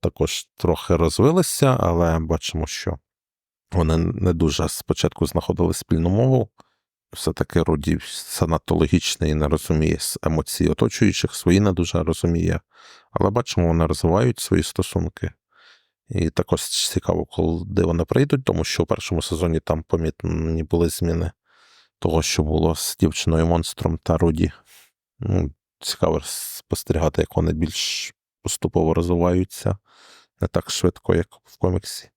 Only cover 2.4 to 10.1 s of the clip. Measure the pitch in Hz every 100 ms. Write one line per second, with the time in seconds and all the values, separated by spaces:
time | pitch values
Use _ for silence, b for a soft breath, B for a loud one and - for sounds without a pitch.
2.4 | - - 78 - - 82 _ _ _ _
3.4 | _ _ _ 90 80 82 85 87 90 82
4.4 | 80 69 76 - - 78 85 - 78 85
5.4 | - - 87 90 - 80 85 98 131 131
6.4 | 110 _ b b _ _ _ - - 76
7.4 | - 87 82 78 73 80 - - - -
8.4 | 85 80 - 82 80 90 - - 78 76
9.4 | 76 78 - 78 80 78 -